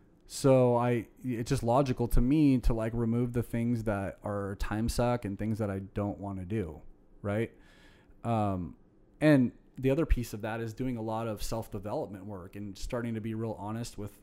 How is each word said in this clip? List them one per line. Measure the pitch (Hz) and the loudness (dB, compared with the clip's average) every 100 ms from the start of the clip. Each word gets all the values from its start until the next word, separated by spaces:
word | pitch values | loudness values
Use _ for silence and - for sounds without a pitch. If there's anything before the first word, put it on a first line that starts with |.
| _ _ - | _ _ -14
So | - 135 131 123 120 | 2 6 6 6 4
I, | 123 120 - - | 2 0 -2 -8
it's | 127 117 117 | -4 -4 0
just | 135 | 0
logical | 120 123 135 120 120 | 2 2 2 0 4
to | 127 | 4
me | 123 156 147 131 | 6 6 6 6
to, | - | 4
like, | 117 113 117 | 2 0 0
remove | 113 117 123 | 0 2 0
the | 120 | -2
things | 110 120 117 120 110 | -2 -2 0 0 0
that | 101 95 - | -2 -4 -6
are | 101 101 98 101 | -6 -4 -4 -4
time | - 107 117 | -4 -2 -2
suck | - 123 120 101 | 0 0 0 -4
and | 98 | -4
things | 107 110 | -2 -2
that | 104 | -2
I | 95 | -4
don't | 98 - 101 - | -6 -4 -4 -4
wanna | 98 95 90 | -8 -8 -4
do, | 110 82 76 - - _ - | -4 -4 -8 -16 -20 _ -8
right? | 101 107 117 - - - - - - - | -4 -2 -2 -8 -20 -20 -20 -20 -20 -10
Um, | 117 113 104 92 85 - _ _ _ - | -2 0 0 -2 -6 -10 _ _ _ 2
and | 151 143 117 - _ - | 6 6 4 -2 _ -2
the | 131 | 0
other | 135 160 | 2 4
piece | - 113 | 2 0
of | 107 | -6
that | 110 113 | -6 -4
is | 113 110 | -6 -6
doing | 131 117 | -4 -4
a | |
lot | 110 113 113 | -4 -4 -4
of | 104 | -4
self-development | - 113 104 107 101 131 98 98 101 | -4 -4 -6 -8 -6 -4 -6 -8 -12
work | 98 90 101 | -12 -12 -12
and | 101 92 | -12 -8
starting | - 123 117 110 | -6 -4 -4 -4
to | |
be | 110 | -4
real | 110 113 - | -4 -4 -6
honest | 101 113 117 - | -6 -6 -8 -10
with | 104 - | -12 -12